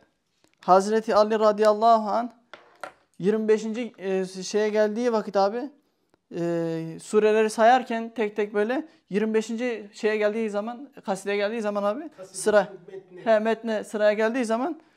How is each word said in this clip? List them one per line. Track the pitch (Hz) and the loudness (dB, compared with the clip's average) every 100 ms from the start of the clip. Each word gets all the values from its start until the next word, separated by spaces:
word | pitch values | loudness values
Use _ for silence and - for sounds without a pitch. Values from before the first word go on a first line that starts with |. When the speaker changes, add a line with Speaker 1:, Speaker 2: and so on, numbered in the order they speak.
| _ _ _ _ _ _ | _ _ _ _ _ _
Speaker 1:
Hazreti | - 185 202 220 220 202 | 4 4 6 0 2 2
Ali | 214 220 | 4 4
radıyallahu | 214 208 214 208 226 226 214 | 2 4 4 4 6 4 2
anh | 208 240 - _ - _ _ - _ _ - | -2 -4 -10 _ -20 _ _ -20 _ _ -4
yirmi | 175 220 214 | 0 0 2
beşinci, | 214 220 220 233 - | 0 0 -6 -8 -8
e, | 190 190 185 | -4 -4 -4
şeye | 190 180 208 214 | -8 -4 -2 0
geldiği | 214 214 214 247 | 0 0 0 -2
vakit | 220 202 196 | -2 -2 0
abi, | 196 233 269 _ _ _ _ _ - 175 | 0 -2 -10 _ _ _ _ _ -12 -6
e, | 170 170 165 165 165 165 | -4 -2 -4 -6 -8 -12
sureleri | - 214 214 214 220 | -2 2 2 2 0
sayarken | 226 226 254 247 226 226 | 2 4 4 2 -6 -6
tek | 240 208 208 | -6 -4 -4
tek | 208 | -4
böyle | 208 214 262 311 _ - | -2 -2 -4 -8 _ -6
yirmi | 185 220 | -4 0
beşinci | 220 220 226 247 220 202 | -2 -2 -4 -6 -6 -12
şeye | - 214 214 | -4 -2 0
geldiği | 208 220 220 | 0 0 -4
zaman, | 202 220 240 285 - - | -4 -6 -10 -16 -12 -6
kasideye | 190 202 202 | -6 -4 -2
geldiği | 208 233 | -2 -4
zaman | 208 208 | -4 -2
abi | 202 226 320 - | -2 -4 -8 -16
Speaker 2:
Kaside, | - - | -18 -6
Speaker 1:
sıra, | 220 208 196 - - | 2 4 2 -4 -18
Speaker 2:
metne. | - - - 233 | -20 -18 -6 0
Speaker 1:
he, | 220 | 2
metne | 220 220 226 214 | 2 -2 -4 -6
sıraya | 196 214 208 | -6 0 0
geldiği | 208 220 254 220 | 2 0 0 -2
zaman | 226 302 311 _ | -2 -4 -6 _